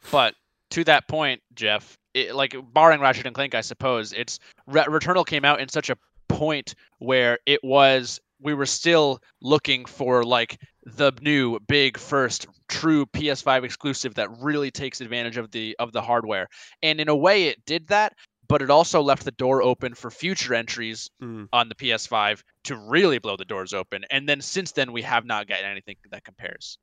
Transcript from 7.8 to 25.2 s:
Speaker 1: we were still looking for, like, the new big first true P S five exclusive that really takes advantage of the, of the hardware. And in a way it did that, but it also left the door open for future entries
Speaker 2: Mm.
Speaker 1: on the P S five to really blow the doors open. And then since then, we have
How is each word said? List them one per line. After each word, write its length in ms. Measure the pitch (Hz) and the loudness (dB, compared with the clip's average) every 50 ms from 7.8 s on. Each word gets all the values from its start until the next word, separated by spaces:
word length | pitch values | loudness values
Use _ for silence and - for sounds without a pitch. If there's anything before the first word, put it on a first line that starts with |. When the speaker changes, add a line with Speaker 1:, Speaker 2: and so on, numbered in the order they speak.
| 139 135 135 131 123 117 - - _ _ _ _ | 8 8 6 4 0 -4 -12 -14 _ _ _ _
Speaker 1:
we 120 | 135 143 151 | -6 -6 -4
were 140 | 139 139 | -2 -2
still 560 | 127 - - - 165 170 165 151 143 131 120 _ _ _ _ | -4 -4 -2 2 4 4 4 4 2 0 -4 _ _ _ _
looking 460 | - 127 151 151 _ - 135 127 127 | 0 2 2 2 _ 0 -2 -2 -2
for, 360 | - - - 139 123 123 123 120 | -12 -10 -6 -2 2 2 2 4
like, 360 | 117 123 120 117 - - - - _ _ _ _ | 2 2 0 0 -2 -6 -18 -20 _ _ _ _
the 280 | 117 110 - 147 139 131 127 143 | -20 -4 0 0 0 0 0 -2
new 380 | 147 147 143 131 120 113 107 | 0 2 2 2 0 -2 -6
big 360 | - _ 143 147 135 135 113 | -4 _ 2 2 2 2 0
first 520 | - - - 147 139 131 120 107 - - - _ _ _ _ | -4 -8 -2 0 0 0 0 -2 -6 -10 -14 _ _ _ _
true 380 | - - - 160 156 147 143 | -8 -2 2 2 4 2 2
P 240 | - _ - 151 147 | 0 _ -4 -4 -4
S 100 | 139 - | -4 -2
five 220 | - 143 131 131 123 | 0 2 2 2 0
exclusive 540 | 123 - - - 147 135 - - 127 104 | -2 -12 -8 -6 -6 -6 -4 -6 -8 -4
that 120 | - 107 95 113 117 | -4 -6 -6 -6 -8
really 320 | 127 147 151 147 143 135 - | -4 -2 -2 -2 -2 -4 -6
takes 280 | - 143 131 - - | -8 -10 -10 -10 -10
advantage 360 | 131 110 120 120 120 117 113 | -12 -8 -6 -6 -6 -4 -6
of 140 | 123 113 107 - | -8 -8 -8 -8
the, 240 | 117 113 110 107 - | -8 -8 -8 -6 -6
of 140 | 117 117 110 | -6 -4 -4
the 100 | 117 107 | -6 -2
hardware. 460 | 117 120 117 113 107 107 95 92 - _ - - - - _ - | 0 0 0 0 -2 -4 -4 -4 -6 _ -20 -20 -20 -12 _ -2
And 180 | 160 156 156 | -2 0 0
in 80 | 156 151 | 0 0
a 60 | 151 | 0
way 300 | 147 143 180 202 208 180 | 4 4 4 4 4 2
it 200 | 151 117 _ _ | 0 -2 _ _
did 200 | - 151 170 160 | -6 -6 -6 -2
that, 280 | 156 202 208 214 208 _ _ - _ _ _ _ _ | 0 2 2 2 0 _ _ -20 _ _ _ _ _
but 140 | 147 147 139 | 0 0 4
it 60 | 131 | 6
also 320 | 143 151 170 - - 165 | 6 6 6 4 2 2
left 240 | 147 139 139 127 - | 4 4 0 0 -2
the 60 | 139 | -10
door 320 | 120 - 135 127 131 135 - | -6 -2 0 0 2 2 2
open 320 | 127 127 _ - 127 120 | 2 0 _ -4 -10 -10
for 160 | - - 117 | -10 -16 -16
future 440 | 104 - - 175 190 - - 123 123 | -14 -8 -6 -6 -4 -4 -4 -2 -2
entries 540 | 113 117 113 - 120 117 113 110 113 - - _ _ 131 | -4 -2 -4 -8 -8 -8 -10 -8 -10 -14 -16 _ _ -14
Speaker 2:
Mm. 260 | 120 113 110 104 98 - | -14 -12 -12 -10 -2 0
Speaker 1:
on 160 | 120 120 113 | 0 0 0
the 80 | 110 | -4
P 160 | _ 135 123 113 | _ -4 -2 -2
S 140 | 110 - | -2 -4
five 360 | - 120 110 104 104 107 98 _ _ _ _ _ | -2 -2 0 0 0 -2 -4 _ _ _ _ _
to 120 | - 143 | -12 -12
really 420 | 113 104 107 127 165 202 180 143 117 | -12 -8 -2 2 2 4 4 2 0
blow 180 | - 110 98 | -4 -6 -8
the 80 | 95 95 | -8 -8
doors 280 | 92 107 98 95 92 101 | -10 -8 -10 -8 -6 -8
open. 320 | 98 92 _ - 98 98 95 | -8 -8 _ -10 -12 -8 -4
And 180 | - 139 139 147 | -4 -4 -2 -2
then 120 | 147 139 | -4 -4
since 320 | 135 - - 185 190 160 - | -4 -8 -8 -8 -8 -6 -4
then, 180 | - 135 123 | -4 -4 -4
we 120 | 117 120 110 | -4 -10 -6
have 220 | 117 123 120 | 0 -2 -2